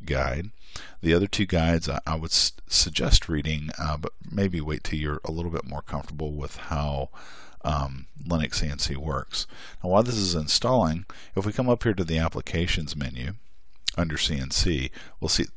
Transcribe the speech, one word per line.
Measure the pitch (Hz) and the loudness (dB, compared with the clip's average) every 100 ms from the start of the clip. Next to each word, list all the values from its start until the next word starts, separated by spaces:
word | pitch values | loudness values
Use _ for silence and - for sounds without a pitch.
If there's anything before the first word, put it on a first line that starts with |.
Guide. | - 67 65 71 101 - - - - - | 0 0 2 -2 -6 -10 -10 -10 -10 -2
The | 82 | 4
other | 85 101 | 4 4
two | - 95 | 2 2
guides | 87 82 82 82 | 4 4 4 2
I, | 71 - | -2 -2
I | 80 | -4
would | 80 | 0
s-, | - - - - | 2 2 -2 0
suggest | - 90 - - - - | 2 2 2 6 6 6
reading, | 76 76 76 78 - | 0 0 -2 -4 -4
uh, | 76 76 | -4 -2
but | - - - | -4 -8 -4
maybe | 101 98 85 | 0 2 0
wait | 76 76 | -2 -2
till | - 78 | -2 -2
you're | 73 73 | -2 -2
a | - | -4
little | 82 85 | -4 -2
bit | 80 | -4
more | 73 73 | -4 -8
comfortable | - 73 - 76 76 | -6 -6 -6 -4 -4
with | 73 67 - | -4 -6 -8
how, | - 76 73 69 65 - - - - - | -4 -2 0 0 -4 -8 -12 -12 -12 -6
um, | 71 73 67 65 67 - | -2 0 -2 -6 -10 -10
Linux | 85 82 67 - | -2 0 0 0
C | 78 | 0
N | 69 | 0
C | - | -2
works. | 69 76 67 - - - - - - | -2 -2 -4 -4 -4 -6 -8 -10 -6
Now, | 90 | 4
while | 98 | 6
this | 120 110 | 6 2
is | 92 | 2
installing, | 85 73 - 120 127 80 82 - - - | 2 2 2 4 4 4 2 -4 -10 -4
if | 98 104 | -2 0
we | |
come | 117 127 | 2 2
up | 120 | 4
here | 120 | 4
to | 98 | 2
the | 82 80 | 2 2
Applications | 82 - - 82 87 87 73 | 2 0 -2 0 2 0 -2
menu | 71 65 64 67 104 - - - - - - | -4 -4 -4 -6 -6 -10 -10 -10 -6 -2 0
under | 82 73 | 0 0
C | - 71 | 0 0
N | 65 | 0
C, | - 92 73 65 - - - | 2 2 2 -2 -6 -10 -4
we'll | 90 | 0
see, | - - | 0 0